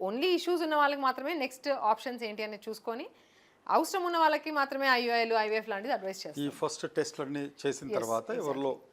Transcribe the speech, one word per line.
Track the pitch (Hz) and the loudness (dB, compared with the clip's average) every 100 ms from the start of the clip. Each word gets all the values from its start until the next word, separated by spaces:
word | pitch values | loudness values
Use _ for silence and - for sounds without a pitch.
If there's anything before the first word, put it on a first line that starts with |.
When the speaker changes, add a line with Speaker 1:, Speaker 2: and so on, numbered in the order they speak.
| 185 | -4
Speaker 1:
only | 233 | 0
ఇష్యూస్ | 359 339 339 349 | 2 2 2 0
ఉన్న | 320 | 2
వాళ్ళకి | 302 285 285 | 4 4 4
మాత్రమే | 262 254 277 | 0 0 -2
నెక్స్ట్ | 330 254 - 285 | -2 -4 -4 -2
ఆప్షన్స్ | 262 214 220 262 247 | 0 2 2 -2 -6
ఏంటి | 226 208 | -6 -6
అనేది | 214 208 220 | -6 -8 -10
చూసుకొని, | 214 - 233 381 - _ _ _ _ - | -8 -6 -6 -8 -16 _ _ _ _ 2
అవసరం | 214 320 392 | 2 2 0
ఉన్న | 349 339 | 0 4
వాళ్ళకి | 311 302 311 | 4 4 0
మాత్రమే | 294 269 269 269 | 0 0 2 4
ఐయుఐలు, | 247 240 233 226 | 4 4 2 4
ఐవీఎఫ్ | 226 214 220 214 | 2 2 0 -2
లాంటిది | 196 247 | -4 -2
అడ్వైస్ | 233 190 190 160 | -2 -2 -6 -8
చేస్తాం. | 143 | -4
Speaker 2:
ఈ | 143 | -4
ఫస్ట్ | - 151 - 160 | -2 -4 -2 -4
టెస్ట్‌లన్నీ | 160 147 - 139 143 143 - 143 | -2 -2 -2 -6 -4 -6 -4 -2
చేసిన | - 139 | -2 -2
Speaker 1:
Yes, | 120 | -2
Speaker 2:
తర్వాత | 113 113 | 0 0
Speaker 1:
exactly. | 156 240 147 | -2 -4 -4
Speaker 2:
ఎవరిలో | 135 135 120 - | -2 -2 -4 -8